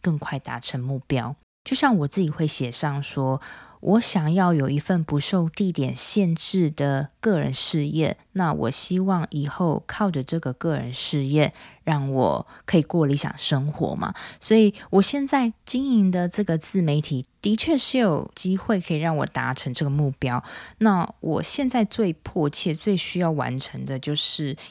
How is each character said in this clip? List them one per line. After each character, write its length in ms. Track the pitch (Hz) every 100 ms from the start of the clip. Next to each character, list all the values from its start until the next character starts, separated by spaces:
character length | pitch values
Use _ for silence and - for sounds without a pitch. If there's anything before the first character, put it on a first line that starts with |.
更 160 | 180 151
快 220 | - 139
达 220 | - 120
成 200 | - 131
目 200 | 123 135 -
标？ 260 | 131 120 139 _ _
就 100 | -
像 220 | 262 285 208
我 80 | 143
自 140 | 196
己 100 | 165
会 140 | 143
写 280 | 156 - 127
上 280 | 120 151 143
说， 400 | 139 - 131 131 - - - -
我 220 | - 220
想 340 | - 180 156
要 180 | 180 180
有 160 | 160 135
一 120 | 143
份 240 | - 180
不 160 | 156 147
受 280 | - 190 165
地 220 | - 196
点 240 | 165 131
限 400 | 123 - 208 180
制 340 | 165 - 190 160
的 420 | 156 143 139 143 _
个 180 | - 175
人 160 | 147
事 320 | 135 - 156 143
业， 300 | 156 156 - _
那 200 | 190 170
我 180 | 76 117
希 280 | - - 180
望 260 | 190 180 -
以 160 | 147 143
后 380 | - 175 - -
靠 240 | - 202
着 140 | 151
这 160 | 131 165
个 120 | 135
个 240 | 127 165 143
人 160 | 123
事 320 | 123 - 147
业， 300 | 135 151 143 - - -
让 260 | - 151 135
我 380 | 131 101 69 - -
可 120 | - 175
以 60 |
过 240 | 147 170 147
理 80 |
想 180 | 143 - -
生 320 | - 143 143
活 240 | - -
嘛。 180 | - - - - -
所 160 | - 220
以 180 | 214 - -
我 100 | 190
现 240 | 196 285
在 280 | 277 277 233 -
经 280 | - 254 277
营 180 | 233 190
的 180 | 180 175
这 140 | 196
个 160 | 202 160
自 240 | - 190
媒 180 | 165 147
体， 240 | 151 131 - _
的 140 | 202
确 240 | 220 311 285
是 180 | - 262
有 320 | 214 147 -
机 220 | - 185 190
会 240 | - 202
可 120 | -
以 60 | 151
让 180 | 165 156
我 80 | 135
达 280 | 127 123
成 180 | 131 139
这 120 | 127 143
个 40 |
目 220 | 143 143 135
标。 240 | 131 123 - - - -
那 300 | 214 185 - -
我 200 | - 160
现 300 | 160 - 262
在 140 | 247
最 280 | 208 - 202
迫 380 | 156 - 185 147
切、 240 | - 180
最 220 | 160 - 185
需 240 | - 180
要 100 | 170
完 260 | 151 123 131
成 280 | - 131
的， 120 | 131 131
就 160 | 147 147
是 400 | - - 147 135 -